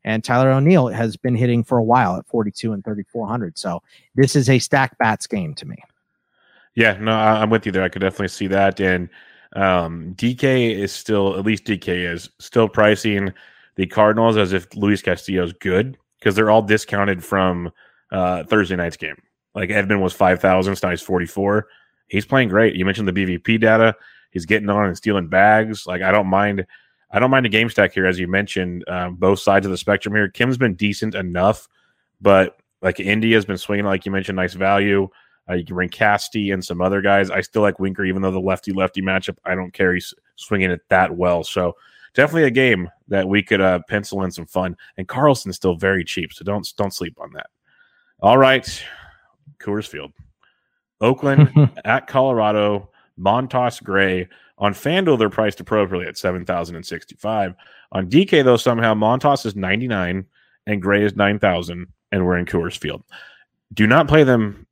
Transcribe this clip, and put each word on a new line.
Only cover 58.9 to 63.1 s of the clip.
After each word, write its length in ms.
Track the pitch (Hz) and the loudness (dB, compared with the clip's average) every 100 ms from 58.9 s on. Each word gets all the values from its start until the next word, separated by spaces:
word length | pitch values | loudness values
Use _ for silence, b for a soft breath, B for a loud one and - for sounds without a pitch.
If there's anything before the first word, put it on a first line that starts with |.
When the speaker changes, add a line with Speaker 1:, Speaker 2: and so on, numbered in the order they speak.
Speaker 2:
Montas 540 | 107 107 127 147 139 113 | 2 0 2 2 0 -2
is 100 | 101 | -6
ninety-nine 680 | 92 104 127 104 87 95 95 _ _ _ - | -2 -2 -2 -4 -2 -4 -8 _ _ _ -6
and 160 | 104 | -4
Gray 200 | 92 101 | 0 2
is 140 | 104 104 | 2 2
nine 220 | 101 104 | 0 2
thousand, 480 | 104 87 85 87 87 _ - | 0 0 -4 -10 -14 _ -6
and 140 | 98 90 | -2 0
we're 100 | 90 | 0
in 80 | |
Coors 320 | 87 87 85 - | -2 -4 -4 -8
Field. 260 | 76 - _ | -10 -10 _